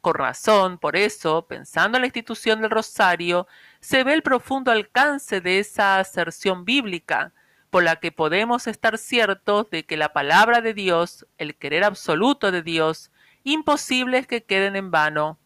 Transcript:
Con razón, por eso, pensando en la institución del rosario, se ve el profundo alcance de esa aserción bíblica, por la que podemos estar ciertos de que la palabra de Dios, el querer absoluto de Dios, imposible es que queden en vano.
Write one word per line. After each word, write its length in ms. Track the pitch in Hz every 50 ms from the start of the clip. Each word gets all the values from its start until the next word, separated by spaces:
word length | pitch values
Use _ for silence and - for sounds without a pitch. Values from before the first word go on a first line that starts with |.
Con 140 | - 180 156
razón, 640 | - 135 127 135 - - - 214 202 190 185 180 170
por 160 | - 147 147
eso, 500 | 180 208 202 208 - - 160 156 165 170
pensando 520 | _ 131 123 131 - - 160 175 208 233
en 40 | 254
la 60 | 254
institución 540 | 247 - 233 226 - 226 - - 226 220 220
del 100 | 220 214
rosario, 760 | 220 220 214 - - - - 180 175 165 175 175 175 175 180 _ - - - - _ _
se 220 | - - - 262 254
ve 100 | 269 294
el 100 | 320 -
profundo 480 | 277 269 240 - - 269 269 254 247
alcance 680 | 226 214 202 _ _ 247 269 294 285 277 - - 220 190
de 180 | 170 180 185 196
esa 400 | 208 - - - 208 196 190 190
aserción 680 | 190 - - 185 170 165 - - - 196 185 180 175
bíblica, 680 | 185 254 285 247 208 180 170 _ - 156 117 143 - _ _ _ _ _ _ _ _
por 140 | - 180 175
la 140 | 165 165
que 140 | 160 - 165
podemos 540 | - - 160 156 165 196 220 233 240 - -
estar 320 | 233 208 _ - 226 214
ciertos 720 | 226 - - 254 240 226 202 196 190 _ - 208 208 220 _
de 160 | - 165 -
que 120 | - 165
la 140 | 156 151 151
palabra 500 | - 151 139 139 160 190 214 226 233 233
de 120 | 226 226 214
Dios, 540 | 208 196 185 170 165 170 175 - - - _ _
el 180 | - 156 147 -
querer 280 | _ - 139 147 165 202
absoluto 680 | 208 202 - - - 156 156 208 269 285 _ - 196
de 120 | 185 175 160
Dios, 480 | 170 165 160 160 160 160 - - _ _ _ _ _ _ _ _
imposible 760 | 269 294 320 302 311 294 294 - - 262 254 254 254 254
es 80 | 254 254
que 180 | - 240 233 _
queden 320 | - 196 190 196 196 196
en 140 | 196 196 185
vano. 480 | 170 156 151 151 151 151 151 156 160 _ _